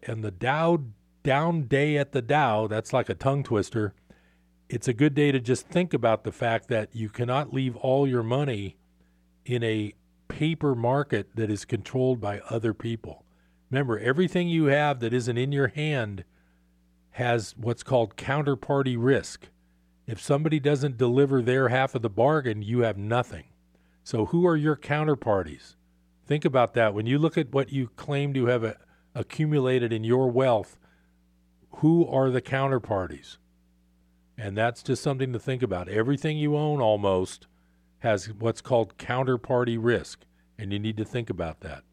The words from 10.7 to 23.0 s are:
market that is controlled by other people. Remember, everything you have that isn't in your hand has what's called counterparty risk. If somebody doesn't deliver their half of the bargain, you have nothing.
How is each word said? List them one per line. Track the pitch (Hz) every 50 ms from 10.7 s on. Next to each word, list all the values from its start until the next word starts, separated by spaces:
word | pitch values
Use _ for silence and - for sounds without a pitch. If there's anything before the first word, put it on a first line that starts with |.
| 127
market | 117 117 120 135 143 139 - 117 104 98 - -
that | 117 110 104
is | 107 101 -
controlled | - 127 101 - - - 131 127 131 127 117
by | 107 101 101 101 - -
other | 120 117 113 113 104
people. | - - 117 113 113 - 87 85 - _ _ _ _ _ _ _ _ _ -
Remember, | 127 139 139 123 113 101
everything | 110 123 131 175 185 - - 180 175 170
you | 165 160 156
have | 139 139 147 147 147 143 123
that | 117 113
isn't | 120 127 113 123 117 120
in | 131 143
your | 143 139 135 -
hand | - 151 151 156 147 127 113 104 98 92 - _ _ _ _ _ _ _ _ _ _ _ _ _ _ _ _ _
has | - - 120 120 120 113 95 - -
what's | - 110 120 117 -
called | - - 135 120 117 101 -
counterparty | - - - 139 151 143 143 135 - - - 143 139 135 131 123 117
risk. | 117 131 135 107 - - - - - - _ _ _ _ _ _ _ _ _ _ _
If | 123 113 -
somebody | - - 139 143 156 156 156 147
doesn't | 131 147 147 127 143 143 123 113
deliver | 127 120 123 135 143 135 139 127
their | 113 123 127 135 135 117
half | 123 131 135 - -
of | 123
the | 110 107
bargain, | 92 113 120 143 156 151 131 120 107 107
you | 101 104 120 123
have | 117 110 98
nothing. | 101